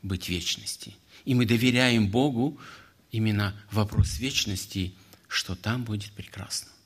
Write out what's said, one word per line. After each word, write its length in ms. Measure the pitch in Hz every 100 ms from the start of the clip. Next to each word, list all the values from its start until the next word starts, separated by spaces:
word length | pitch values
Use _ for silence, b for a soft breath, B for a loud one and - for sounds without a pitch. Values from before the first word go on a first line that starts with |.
быть 240 | 101 92 -
в 40 |
вечности. 640 | 90 85 - - - - - B B -
И 100 | 127
мы 100 | 117
доверяем 640 | 117 123 123 127 117 104
Богу 500 | 110 147 117 135 143 B B B B _
именно 440 | 113 110 104 101 104 B
вопрос 460 | 107 104 104 101 -
вечности, 760 | 131 - - 95 - 98 92 B B B B
что 280 | - - 98
там 280 | 107 123
будет 280 | 117 107 101
прекрасно. 580 | - - - 95 - - -